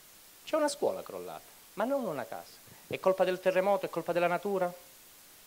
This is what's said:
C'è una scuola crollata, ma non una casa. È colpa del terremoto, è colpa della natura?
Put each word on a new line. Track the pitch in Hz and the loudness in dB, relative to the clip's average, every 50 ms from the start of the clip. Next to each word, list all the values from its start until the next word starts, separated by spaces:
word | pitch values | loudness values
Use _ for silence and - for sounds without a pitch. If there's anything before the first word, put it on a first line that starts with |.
| - - - - - - - - - | -20 -20 -20 -20 -20 -20 -20 -18 -8
C'è | - - | -2 0
una | 311 302 294 | 2 2 2
scuola | 294 - - 110 95 92 - | 0 2 0 0 0 -2 -6
crollata, | - 104 92 90 90 80 78 - - - - - - - | -8 -10 -10 -10 -10 -12 -12 -14 -18 -20 -20 -20 -18 -6
ma | 180 208 | -4 -2
non | 247 277 277 247 | 0 0 -2 -2
una | 196 156 135 117 | -2 -4 -4 -6
casa. | - - 90 85 - - - - - - - - | -8 -10 -12 -12 -14 -20 -20 -20 -20 -20 -20 -10
È | - - 135 | -8 -8 0
colpa | - 190 185 190 185 | 2 2 4 4 4
del | 180 185 180 | 2 2 2
terremoto, | - 190 185 180 185 202 202 190 185 | 2 2 4 4 4 4 2 2 0
è | 165 | -2
colpa | - 170 160 - 175 | -4 -4 -2 0 0
della | 175 175 175 | 2 2 2
natura? | 175 170 - 208 202 185 185 175 180 - - - - - - - - - - - - - - | 2 0 0 -2 0 0 0 -2 -4 -8 -18 -20 -20 -20 -20 -20 -20 -20 -20 -20 -20 -20 -20